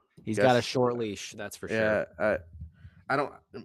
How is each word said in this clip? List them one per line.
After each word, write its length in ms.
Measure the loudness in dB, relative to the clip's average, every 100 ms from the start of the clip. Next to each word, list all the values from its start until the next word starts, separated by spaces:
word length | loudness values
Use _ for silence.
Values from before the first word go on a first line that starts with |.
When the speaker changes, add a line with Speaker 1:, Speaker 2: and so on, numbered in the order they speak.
| _ _
Speaker 1:
He's 120 | -4 2
Speaker 2:
guess 100 | 4
Speaker 1:
got 120 | 4
a 40 |
short 360 | 2 0 0 0
leash, 360 | -4 -6 -10 -10
that's 180 | -12 -10
for 140 | -4
sure. 80 | 0
Speaker 2:
Yeah, 280 | 2 2 0 -2
I, 180 | 0 0 -4 -16 -16 -18 -20 -12 -2
I 20 | 0
don't, 160 | -2 -6 _ -14